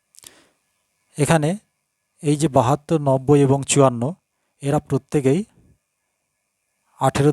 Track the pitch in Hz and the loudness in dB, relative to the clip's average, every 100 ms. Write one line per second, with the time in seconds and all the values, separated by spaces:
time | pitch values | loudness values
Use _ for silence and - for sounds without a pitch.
0 | _ - - _ _ _ _ _ _ _ | _ -20 -20 _ _ _ _ _ _ _
1 | _ - 147 165 151 202 _ _ _ _ | _ -4 0 0 0 -6 _ _ _ _
2 | _ _ 156 147 156 135 117 143 - 165 | _ _ -4 -2 0 0 0 -2 -2 -4
3 | 143 135 131 147 139 139 135 139 135 120 | -2 -2 2 2 4 0 -2 2 2 2
4 | 123 185 _ _ _ _ 139 147 - 135 | -8 -10 _ _ _ _ -6 -4 -4 -8
5 | - 156 131 160 220 _ _ _ _ _ | -4 -2 0 -2 -4 _ _ _ _ _
6 | _ _ _ _ _ _ _ _ _ - | _ _ _ _ _ _ _ _ _ -4
7 | 135 - 143 | -4 0 0